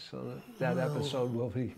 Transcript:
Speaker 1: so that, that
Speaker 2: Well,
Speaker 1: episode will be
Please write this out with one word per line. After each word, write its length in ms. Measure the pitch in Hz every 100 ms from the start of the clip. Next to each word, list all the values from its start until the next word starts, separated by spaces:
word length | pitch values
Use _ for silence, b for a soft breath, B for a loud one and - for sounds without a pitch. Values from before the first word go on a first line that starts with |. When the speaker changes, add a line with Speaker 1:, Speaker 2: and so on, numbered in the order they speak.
| -
Speaker 1:
so 120 | 131 123 131 - -
that, 0 |
that 180 | 127 123
Speaker 2:
Well, 200 | 127 147
Speaker 1:
episode 360 | 143 135 123
will 140 | 117 120
be 240 | 101 156